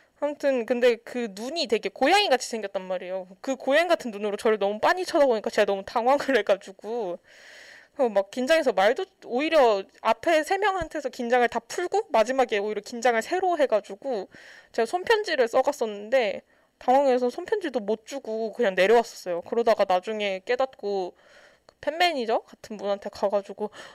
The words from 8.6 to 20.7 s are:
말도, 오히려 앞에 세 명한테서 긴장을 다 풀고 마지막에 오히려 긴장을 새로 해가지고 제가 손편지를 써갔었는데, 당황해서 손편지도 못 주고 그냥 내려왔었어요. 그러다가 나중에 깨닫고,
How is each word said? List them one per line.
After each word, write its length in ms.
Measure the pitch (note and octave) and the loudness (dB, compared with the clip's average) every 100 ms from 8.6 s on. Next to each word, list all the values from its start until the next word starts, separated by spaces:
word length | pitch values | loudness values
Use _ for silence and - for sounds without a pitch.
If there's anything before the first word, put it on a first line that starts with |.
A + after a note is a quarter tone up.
| C4+ | 4
말도, 340 | F#3+ G3+ C4+ F#4+ _ | 4 2 2 -4 _
오히려 580 | - A#3+ D#4+ D#4+ A#3+ G3 G3 _ | -6 -4 2 6 6 4 -2 _
앞에 420 | A3 A3+ E4 D#4 | -2 0 2 2
세 140 | D4+ G4 | 2 0
명한테서 500 | G4+ F#4+ D#4+ D#4 C4 | 0 -2 -4 -8 -8
긴장을 380 | - A#3 B3 A#3 | -6 0 2 2
다 100 | A#3 | -2
풀고 480 | - - F4+ G4 A4+ | -6 -6 -2 -2 0
마지막에 480 | A3+ A3 C4 B3 G#3 | 2 2 2 0 0
오히려 240 | G#3+ G3+ | -2 -6
긴장을 380 | - A#3+ B3+ A3+ | -8 -2 0 0
새로 360 | - F4+ F#4 E4 | 0 -2 0 2
해가지고 680 | C4 G#3 - G3 C#4 A3 - - - - - | 2 0 -2 -10 -6 -6 -8 -16 -20 -20 -8
제가 140 | - A3+ | -4 -2
손편지를 640 | F4+ F#4 A4 G4+ D4+ A3+ | -2 0 0 0 0 2
써갔었는데, 920 | B3 C4+ C#4+ A3 G3+ G#3+ C4 G#3 - - _ _ - | 2 0 -2 -4 -6 -2 0 0 -4 -12 _ _ -4
당황해서 520 | - C4+ C#4 B3 B3 | 2 4 4 2 0
손편지도 500 | E4+ F4+ G#4+ E4+ B3 | -4 -4 -4 -2 -4
못 260 | G3+ A3+ - | -2 -4 -6
주고 460 | C4+ A3 A3 A3 | -12 -8 -6 -4
그냥 220 | - A3 | -2 0
내려왔었어요. 680 | F#3 F#3+ A#3 A3+ - F3+ E3+ | 2 4 4 2 -6 -8 -8
그러다가 440 | - A#3 A#3 G#3+ G3 | -4 -2 2 2 2
나중에 540 | F#3 G#3+ G#3+ G#3 F#3+ | 0 -2 -4 -4 -4
깨닫고, 680 | - B3 C4 | -4 -2 -2